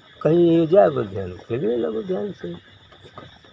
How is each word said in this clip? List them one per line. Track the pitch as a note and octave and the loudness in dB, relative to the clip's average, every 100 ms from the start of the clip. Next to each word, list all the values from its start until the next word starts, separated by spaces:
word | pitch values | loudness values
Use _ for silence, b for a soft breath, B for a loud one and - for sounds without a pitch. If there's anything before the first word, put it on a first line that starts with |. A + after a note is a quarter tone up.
| _ - | _ -4
कहीं | D3+ E3+ E3+ E3 D#3+ | 2 4 4 4 4
जाए, | G3 F#3 | 4 4
बस | C3 G#2 | 2 -6
ध्यान | G2 F#2 | -8 -10
खेलने | F2+ - A#2+ G3+ A#3+ | -12 -8 -6 -4 -4
लगो | A#3 A3 | -4 -6
ध्यान | F#3+ F#3+ G#3 | -6 -6 -8
से। | F3 F3 E3+ - - _ - - - - - _ | -10 -14 -14 -18 -20 _ -20 -20 -20 -20 -20 _